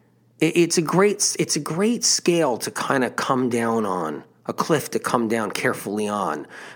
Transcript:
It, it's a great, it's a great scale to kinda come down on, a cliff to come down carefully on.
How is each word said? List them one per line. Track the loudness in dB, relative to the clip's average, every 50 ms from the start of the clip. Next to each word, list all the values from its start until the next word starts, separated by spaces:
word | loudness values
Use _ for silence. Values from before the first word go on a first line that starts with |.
| _ _ _ _ _ _ _ 0
It, | 0 2 4 4
it's | 4 4 4
a | 0
great, | 0 2 4 4 4 4 4 2 -2 -2 0 -2
it's | -2 0 -2
a | -2
great | -2 -4 -2 0 0 0 0 0 0
scale | 0 0 2 2 2 2 4 4 2 0 -2
to | -4 -6
kinda | -6 -4 -2 0 2 2 0 0
come | -2 -2 -2 0 0 2 2 0
down | 0 0 0 2 0 0 0
on, | 0 -2 -2 -2 -4 -6 -8 -12 -16 _ _ -10
a | -8
cliff | -4 -2 0 2 2 0 0 -2
to | -4 -4
come | -2 0 0 0 2
down | 2 0 -2 -2 -4
carefully | -4 -2 0 -2 -2 -2 -4 -4 -4 -2 -2
on. | -2 -2 -2 -2 -2 -4 -6 -8 -12 -16 -18 -18 -16 -10